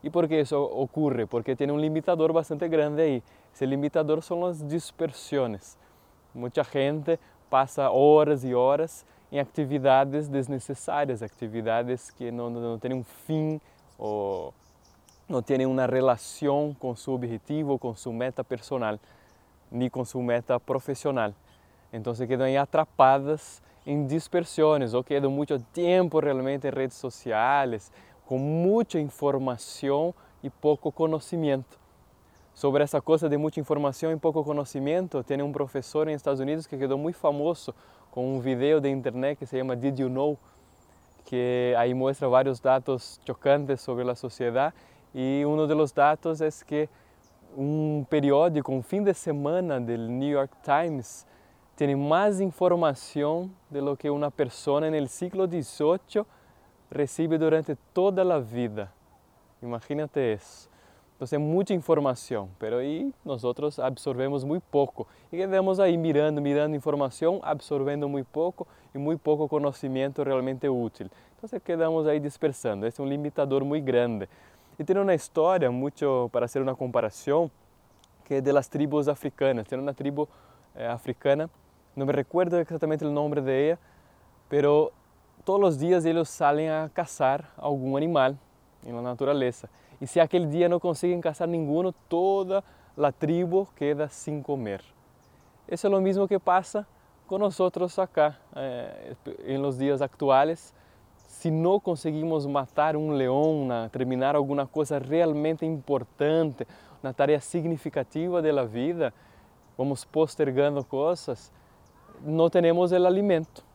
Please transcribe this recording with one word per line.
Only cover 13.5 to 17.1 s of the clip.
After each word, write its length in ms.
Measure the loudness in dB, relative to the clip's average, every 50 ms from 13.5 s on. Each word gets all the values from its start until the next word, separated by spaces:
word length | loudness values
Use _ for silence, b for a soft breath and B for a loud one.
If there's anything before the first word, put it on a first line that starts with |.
| -4 -6 b b b b b _ _ -10
o 520 | -6 -4 -4 -2 -2 -2 -4 -6 -8 -10 -14 _ _ _ _ _ _ _ _ _ _ _ _ _ _
no 120 | -4 -4 -4 0
tienen 260 | 0 0 0 2 0
una 160 | 0 0 0
relación 880 | 2 2 2 4 4 2 2 -4 -16 -10 -2 0 0 2 2 0 -2 -6
con 240 | -6 -8 -8 -8
su 160 | -8 -6 -6